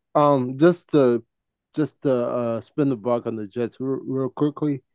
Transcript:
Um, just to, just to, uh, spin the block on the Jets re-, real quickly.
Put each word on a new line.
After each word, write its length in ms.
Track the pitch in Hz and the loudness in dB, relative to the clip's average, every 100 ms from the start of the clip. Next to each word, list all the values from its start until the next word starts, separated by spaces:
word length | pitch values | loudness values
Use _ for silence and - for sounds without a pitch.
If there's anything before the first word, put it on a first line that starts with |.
| _ | _
Um, 440 | 151 147 139 127 131 | 2 2 2 0 2
just 300 | 165 175 - | 4 2 0
to, 360 | 151 127 120 - _ _ _ _ | 4 4 2 -2 _ _ _ _
just 280 | - 147 - | -6 -6 -4
to, 100 | 143 | -2
uh, 480 | 127 120 123 120 113 | 0 -2 -4 -4 -6
spin 300 | - - 143 | -6 -2 0
the 60 | 123 | 0
block 300 | 110 120 117 | -2 -2 -2
on 100 | 110 | -8
the 100 | 104 | -8
Jets 320 | 120 117 - | -6 -6 -6
re-, 200 | 131 131 | -6 -6
real 240 | - 131 131 | -4 -4 -4
quickly. 540 | - 147 147 151 135 _ | -2 -2 -2 -4 -4 _